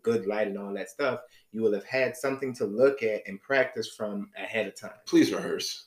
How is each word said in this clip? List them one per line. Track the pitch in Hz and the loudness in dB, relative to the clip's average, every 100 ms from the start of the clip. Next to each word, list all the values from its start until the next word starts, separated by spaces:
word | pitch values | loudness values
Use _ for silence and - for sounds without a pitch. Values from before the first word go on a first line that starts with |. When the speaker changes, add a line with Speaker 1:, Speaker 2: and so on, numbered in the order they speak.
Speaker 1:
good | 113 113 98 | 0 0 0
light | 104 101 | 0 0
and | 98 | -2
all | 101 | -6
that | 98 92 | -6 -8
stuff, | - 139 120 - - _ | -2 -2 -2 -8 -20 _
you | 107 | 0
will | 110 | 2
have | 101 - | 2 0
had | 131 127 | 0 0
something | - 139 131 131 | 0 -4 -2 -4
to | 123 107 | -2 -2
look | 107 139 139 | 4 4 4
at | 110 104 98 | 0 -2 -4
and | 98 | -10
practice | - 135 131 147 147 | 0 2 2 0 -8
from | - 107 101 98 98 | -6 -6 -6 -8 -10
ahead | 95 110 98 | -6 -2 -4
of | - | -6
time. | 98 - - | -14 -14 2
Speaker 2:
Please | 170 139 | 6 6
rehearse. | 90 85 - - - | 4 -2 -4 -4 -8